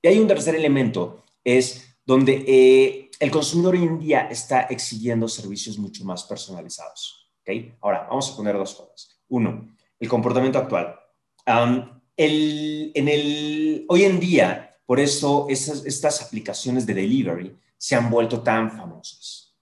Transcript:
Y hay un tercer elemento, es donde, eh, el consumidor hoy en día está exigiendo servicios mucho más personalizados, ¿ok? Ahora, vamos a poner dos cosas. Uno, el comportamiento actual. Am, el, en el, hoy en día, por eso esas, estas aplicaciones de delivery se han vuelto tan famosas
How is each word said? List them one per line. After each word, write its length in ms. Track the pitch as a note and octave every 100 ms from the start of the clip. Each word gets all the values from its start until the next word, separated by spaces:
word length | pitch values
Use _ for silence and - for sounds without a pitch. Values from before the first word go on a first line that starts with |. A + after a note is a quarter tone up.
Y 60 | F3
hay 100 | G#3
un 80 | G#3+
tercer 280 | F#3+ C#3+
elemento, 680 | D#3+ D3+ C3+ A#2+ G2 F2 - _ _
es 540 | B2+ B2 B2+ - - _
donde, 380 | - C3 C3+ C3+ C3+
eh, 640 | C3 B2+ C3 C3+ - - -
el 100 | D3
consumidor 440 | D#3 C#3 E3 F3+
hoy 80 | F3+
en 160 | E3+ D#3+
día 300 | D#3 C#3 -
está 320 | A#2 - C3
exigiendo 680 | B2 B2 - A2 A#2 A#2 A2+
servicios 500 | A2+ G2 G2+ - G#2
mucho 260 | G2+ -
más 200 | F#2+ F2+
personalizados, 1040 | - F#2+ - F2+ E2+ - D#2+ - - - _ _
¿ok? 360 | - A#2+ A#2 _
Ahora, 240 | G#2 G2 -
vamos 240 | C3 C3+
a 40 | -
poner 200 | G#2 G2+
dos 180 | F#2+
cosas. 460 | - - - - _ _
Uno, 460 | B2+ G#2+ - - _ _ _
el 80 | A2+
comportamiento 500 | A#2+ A#2 A#2+ C3 B2+
actual. 420 | - F2+ E2+ - _ _ _ _ -
Am, 560 | A#2 A#2+ B2+ B2 - _ -
el, 760 | D#3 D3+ D3+ D3+ D3+ D3+ D3+
en 140 | D3+ C3+
el, 760 | D3 D3 D3 D3+ D3+ D#3 D3+ -
hoy 140 | F3+
en 160 | G3 F3+
día, 580 | F3 D#3 F#2 - - _
por 140 | _ B2
eso 480 | C#3+ C#3 C#3+ C#3+ C#3+
esas, 380 | C3 D3 C#3 C3+
estas 340 | - D3+ -
aplicaciones 640 | - - - - C3 B2+
de 100 | A2
delivery 640 | F#2+ G2 C3 F#2+ E2+ F#2 - _ _
se 160 | -
han 160 | B2+ A#2
vuelto 320 | A#2 A#2 A#2+
tan 280 | A#2 A2+ A2
famosas 880 | - F2 - - - - - _ _